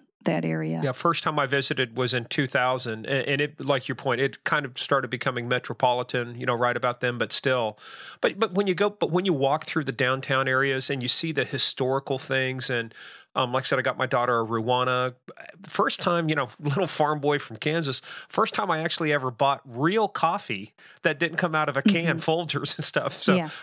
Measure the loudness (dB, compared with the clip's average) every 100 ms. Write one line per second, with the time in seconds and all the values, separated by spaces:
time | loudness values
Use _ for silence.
0 | _ _ -2 0 0 -2 -2 -2 -2 0
1 | 0 0 0 0 0 0 0 0 -2 0
2 | 0 -2 -2 -2 0 2 2 0 -2 -6
3 | -2 -2 0 0 -2 -4 0 0 -2 -4
4 | 0 2 0 -2 -2 -2 -2 -8 0 0
5 | 0 -2 -2 -2 0 -2 -2 0 2 2
6 | 0 -2 -4 -4 -2 2 2 2 -2 0
7 | -2 0 -2 0 2 2 0 -4 -14 -18
8 | -18 -2 -2 2 0 2 0 2 2 2
9 | 0 2 2 2 2 0 -2 -4 -2 0
10 | 0 0 0 0 2 2 2 0 -2 -2
11 | 0 0 0 -2 -2 -2 -2 0 0 0
12 | 0 -4 0 0 0 -2 -2 -2 -4 -10
13 | -18 -20 -6 -2 0 0 0 0 0 -2
14 | 0 2 2 2 2 0 2 2 2 0
15 | -2 -4 -16 -18 -20 -20 -6 0 0 2
16 | 0 0 2 0 -2 -4 -2 0 0 2
17 | 2 2 2 0 -2 -4 -2 0 0 -4
18 | -6 -14 -4 0 2 0 0 0 0 -2
19 | 2 2 0 2 2 2 -4 0 2 2
20 | 2 2 0 0 -4 -8 -8 -16 -20 -2
21 | 0 2 0 0 0 2 2 2 4 4
22 | 2 0 2 0 0 -4 -4 -4 -2 -2
23 | -2 0 2 4 2 -6